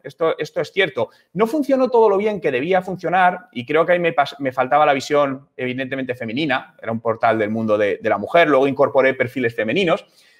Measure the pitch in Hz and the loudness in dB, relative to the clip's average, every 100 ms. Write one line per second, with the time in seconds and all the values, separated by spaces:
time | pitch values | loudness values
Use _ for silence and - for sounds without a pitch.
0 | 139 - 160 - 151 175 147 190 180 123 | -16 -4 -2 -2 -6 -6 -6 -2 -2 -2
1 | 107 _ _ 170 226 311 277 262 254 226 | -6 _ _ -2 -2 0 0 0 2 4
2 | 220 196 214 208 156 123 165 185 185 185 | 4 2 0 -2 -2 -2 0 0 -2 -6
3 | 170 185 180 185 - 123 123 151 170 175 | -2 2 2 0 -10 -12 -2 0 2 2
4 | 170 160 139 - 135 127 127 147 151 139 | 0 0 -2 -2 -6 -2 0 4 4 2
5 | - 147 143 135 _ - 127 127 131 135 | 0 0 0 -4 _ -8 -6 -6 -6 -6
6 | 123 120 113 120 160 131 - - 107 113 | -6 -6 -6 -4 -2 -2 -4 -14 -8 -4
7 | 117 110 117 110 104 113 110 104 101 87 | -4 0 2 2 0 -2 0 2 0 0
8 | 107 101 101 170 156 135 139 131 139 135 | -2 -2 2 2 4 4 2 2 2 4
9 | 131 127 123 135 120 117 107 165 185 196 | 2 2 -4 -2 -4 -2 -2 0 0 -2
10 | - _ _ | -6 _ _